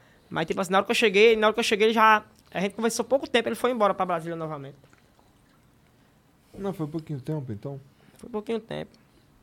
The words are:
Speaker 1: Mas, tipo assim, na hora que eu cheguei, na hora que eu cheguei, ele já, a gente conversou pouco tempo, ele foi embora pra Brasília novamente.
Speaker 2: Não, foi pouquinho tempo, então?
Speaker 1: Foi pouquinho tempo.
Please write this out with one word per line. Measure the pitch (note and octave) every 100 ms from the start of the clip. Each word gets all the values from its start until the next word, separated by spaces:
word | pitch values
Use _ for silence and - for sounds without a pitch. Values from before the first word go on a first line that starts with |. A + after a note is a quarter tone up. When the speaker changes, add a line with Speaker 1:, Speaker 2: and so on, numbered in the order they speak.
| _ _ -
Speaker 1:
Mas, | D#3 E3
tipo | F#3+
assim, | F3
na | F#3+
hora |
que | G3+
eu | A#3
cheguei, | A3+ F#3+ A3+ A3
na | G#3+
hora |
que | A3
eu |
cheguei, | A3+ G#3 A3
ele |
já, | A3+ A3 G#3+ - _ _
a | E3+
gente | G3+
conversou | G#3+ A3+ A3+ -
pouco | C4+ C#4+
tempo, | A#3+ A3+
ele | A3+
foi | A#3+
embora | B3+ G3+
pra | F#3
Brasília | F#3 E3+ E3 E3
novamente. | D#3 D3+ C3+ C#3 _ _ _ _ _ _ _ _ _ _ _ _ _ _ _ _ _ -
Speaker 2:
Não, | G3
foi | E3 D3+
pouquinho | D#3+ D#3+ C#3+
tempo, | B2+ D#3 C3
então? | G#2 C#3 C#3 - _ _ _
Speaker 1:
Foi | -
pouquinho | G#3+ G#3 A3+
tempo. | A3 D3+ D#3 _ _ _ _ _